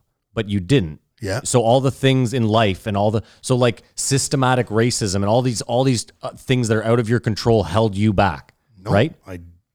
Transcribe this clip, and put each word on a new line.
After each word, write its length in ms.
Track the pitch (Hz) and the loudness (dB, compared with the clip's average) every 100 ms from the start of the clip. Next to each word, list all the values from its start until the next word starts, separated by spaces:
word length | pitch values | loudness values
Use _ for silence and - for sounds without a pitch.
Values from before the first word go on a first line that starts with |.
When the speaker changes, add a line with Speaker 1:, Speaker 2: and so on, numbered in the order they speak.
| _ _ _ | _ _ _
Speaker 1:
but 160 | 113 104 | -8 -4
you 100 | 101 | -4
didn't. 400 | 87 135 82 76 _ _ | 0 0 0 -8 _ _
Speaker 2:
Yeah. 180 | 95 110 | -8 -6
Speaker 1:
So 180 | 117 123 | -2 0
all 180 | 113 131 | 4 2
the 100 | 131 | 2
things 440 | - 135 131 123 | 0 0 2 0
in 140 | 127 110 | 0 2
life 380 | 110 110 92 113 | 2 2 0 -4
and 120 | 101 | -2
all 120 | 104 | 0
the, 120 | 107 - _ | -2 -6 _
so, 160 | - 127 | -4 0
like, 260 | 123 104 _ | 0 -2 _
systematic 720 | - - 135 - 143 127 127 117 | -10 -4 -2 -2 -2 0 0 0
racism 460 | 107 120 - 107 98 | 0 0 0 -2 -2
and 100 | 98 | 0
all 140 | 117 | 0
these, 220 | 127 104 | 0 -4
all 220 | - 120 | -4 0
these, 200 | 135 120 - _ | 0 0 -4 _
uh, 120 | 127 | -14
things 360 | - - 127 113 | -12 -2 -2 0
that 80 | 110 | 0
are 80 | |
out 140 | 110 120 | 0 0
of 100 | 110 | 2
your 120 | 117 | -2
control 420 | - 101 120 113 | -2 -2 2 2
held 340 | 92 110 113 95 | 2 0 0 2
you 160 | 107 | 0
back, 400 | 98 98 71 - _ _ 98 | 2 0 -2 -14 _ _ _
Speaker 2:
No, 120 | 98 | -2
Speaker 1:
right? 240 | 101 156 170 - | 2 0 -4 -16
Speaker 2:
I, 140 | 90 85 - _ | -16 -16 -20 _